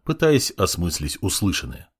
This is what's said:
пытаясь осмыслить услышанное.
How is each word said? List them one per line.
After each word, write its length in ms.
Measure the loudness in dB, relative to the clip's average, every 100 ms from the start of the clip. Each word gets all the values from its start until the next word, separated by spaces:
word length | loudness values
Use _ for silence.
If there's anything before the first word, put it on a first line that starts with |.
пытаясь 480 | -6 0 4 4 2
осмыслить 680 | 0 0 0 -2 -2 -6 -4
услышанное. 680 | -4 0 0 0 -4 -12 -18 _